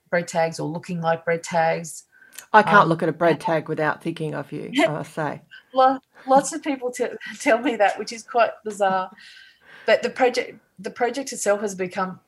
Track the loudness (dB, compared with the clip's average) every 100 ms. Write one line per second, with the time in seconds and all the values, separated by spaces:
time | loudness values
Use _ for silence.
0 | -6 -4 -2 -2 -2 -2 -6 -8 -8 -4
1 | -2 -2 0 -4 -2 0 0 0 -6 -14
2 | -20 _ _ -20 2 4 8 6 6 4
3 | 0 2 2 2 0 -2 -2 -2 -2 -2
4 | -6 -6 -6 -8 -10 -10 -6 0 0 0
5 | -8 -6 -6 -8 _ -20 _ 2 4 2
6 | _ _ 2 4 2 -4 -6 -4 -4 -4
7 | -6 -6 -14 -4 2 2 2 2 2 2
8 | -6 -12 -4 2 2 0 -8 -2 0 0
9 | -4 -10 -20 -20 -20 _ _ -6 2 2
10 | 2 0 0 0 -6 -10 _ -16 -12 -2
11 | -2 -2 -8 -4 0 0 -2 -6 -6 -4
12 | -6 -8